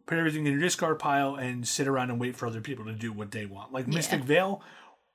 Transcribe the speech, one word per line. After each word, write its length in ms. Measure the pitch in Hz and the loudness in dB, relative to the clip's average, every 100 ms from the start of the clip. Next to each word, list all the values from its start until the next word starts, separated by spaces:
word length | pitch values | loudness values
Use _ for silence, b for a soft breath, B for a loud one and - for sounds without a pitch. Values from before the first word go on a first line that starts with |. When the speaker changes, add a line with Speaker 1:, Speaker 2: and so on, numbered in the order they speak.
| - | -2
Speaker 1:
put 120 | 165 | 2
everything 260 | 160 151 147 | 2 2 2
in 60 | |
your 80 | 139 | 2
discard 380 | 175 - 165 151 | 2 2 2 2
pile 360 | 151 139 135 139 | 2 2 2 0
and 300 | 127 123 117 | -4 -4 -4
sit 200 | - 139 | 0 2
around 220 | 135 123 | 2 0
and 100 | 120 | 0
wait 160 | 123 123 | -2 -2
for 100 | 120 | -6
other 140 | 113 | -6
people 240 | 127 113 | -6 -8
to 80 | 107 | -8
do 180 | 110 117 | -6 -6
what 180 | 104 104 | -6 -8
they 160 | 107 101 | -8 -8
want. 260 | 98 - | -10 -8
Like 140 | 131 123 | -4 0
Speaker 2:
Yeah. 80 | |
Speaker 1:
Mystic 260 | 160 - 156 | 0 0 0
Vale, 360 | 131 165 190 196 B B B B B | 4 4 4 -2 B B B B B